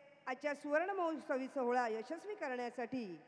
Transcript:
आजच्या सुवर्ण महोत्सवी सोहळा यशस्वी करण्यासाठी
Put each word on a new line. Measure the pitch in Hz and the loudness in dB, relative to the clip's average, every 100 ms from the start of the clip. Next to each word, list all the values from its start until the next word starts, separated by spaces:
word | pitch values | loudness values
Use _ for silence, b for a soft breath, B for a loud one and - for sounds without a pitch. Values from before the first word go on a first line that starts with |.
| - - 262 | -20 -12 -6
आजच्या | 262 294 285 | -2 -2 -2
सुवर्ण | 294 302 381 | 2 4 4
महोत्सवी | 392 330 285 - 262 262 | 2 2 0 0 -2 0
सोहळा | 277 240 247 240 | 0 4 4 4
यशस्वी | 220 220 330 392 403 | 0 -4 -6 -6 -4
करण्यासाठी | 285 247 240 247 226 254 202 156 | -2 -2 -2 -4 -4 -4 -4 -8